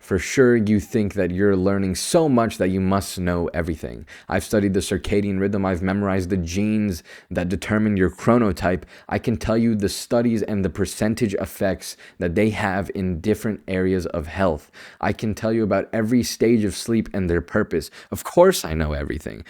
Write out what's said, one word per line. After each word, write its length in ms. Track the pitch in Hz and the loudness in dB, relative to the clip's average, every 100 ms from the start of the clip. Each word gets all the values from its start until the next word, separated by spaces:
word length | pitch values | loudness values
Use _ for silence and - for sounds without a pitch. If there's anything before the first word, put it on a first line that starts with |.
For 160 | - 95 | -2 -2
sure, 380 | - - 127 120 | -2 4 6 6
you 240 | 104 107 | 4 2
think 320 | - 117 104 | 2 -2 -2
that 180 | 95 92 | 0 -2
you're 240 | 90 101 95 | 2 2 4
learning 400 | 92 98 98 92 | 2 0 0 -2
so 320 | - 175 160 | 0 2 4
much 300 | 127 113 110 | 4 2 0
that 100 | 92 | 0
you 140 | 95 | 2
must 360 | 95 95 98 - | 2 0 -2 -4
know 300 | 90 87 85 | -2 -2 -2
everything. 520 | - 82 76 64 60 - - - | -4 -4 -4 -8 -12 -16 -20 -4
I've 160 | 92 | -4
studied 300 | - 110 101 | 0 0 2
the 80 | 95 | 0
circadian 580 | 90 98 - 101 101 95 | 0 -2 0 0 0 0
rhythm. 260 | 98 101 95 | 0 0 0
I've 160 | 92 | 0
memorized 480 | 92 95 101 95 90 | 0 0 0 0 0
the 60 | 98 | -2
genes 680 | 85 90 104 107 104 87 - - - | -2 -2 0 0 0 -4 -8 -20 -8
that 160 | 90 90 | -4 -2
determine 480 | 92 - 107 107 104 | -4 -2 0 2 2
your 140 | 92 | 2
chronotype. 760 | 85 - 117 113 90 90 90 - - - | 0 2 4 4 0 0 -2 -4 -20 -6
I 100 | 104 | -6
can 200 | - 110 | -2 -4
tell 200 | - 113 | 0 0
you 180 | 117 110 | 2 2
the 120 | 98 | 0
studies 560 | - - 120 117 113 | -4 -2 0 2 0
and 220 | 95 104 92 | 0 -2 -2
the 40 | |
percentage 680 | 80 95 - 107 110 117 95 | -2 -4 -2 -2 0 0 -2
effects 600 | 90 - 101 90 - - - _ | -6 -4 -2 -2 -6 -16 -20 _
that 160 | 90 82 | -2 2
they 140 | 110 | 2
have 420 | 98 104 95 98 | 2 -2 -2 -4
in 280 | - 95 87 | -4 -4 -2
different 400 | 85 104 117 101 - | 0 -2 -2 -6 -4
areas 400 | 92 92 92 87 | -2 0 0 -2
of 200 | - 78 | -6 -8
health. 440 | 90 98 76 - - - - | 0 0 0 -6 -20 -20 -6
I 140 | 92 | -4
can 200 | 104 113 | -2 -4
tell 200 | 98 110 | -4 -2
you 100 | 113 | 0
about 240 | 107 98 - | 2 0 0
every 300 | 107 110 123 | -2 2 2
stage 420 | 110 - 113 117 104 | 0 2 4 4 2
of 100 | 90 | -2
sleep 320 | - 117 107 | -2 -2 0
and 160 | 101 92 | -2 0
their 100 | 85 | 0
purpose. 500 | 80 - 104 85 76 - - | 0 -2 0 -2 -4 -12 -12
Of 140 | - - | -10 -4
course 400 | - 180 185 - | 6 6 6 0
I 80 | |
know 180 | 80 78 | -2 -2
everything. 540 | 73 73 - - 53 | -2 -4 -6 -8 -14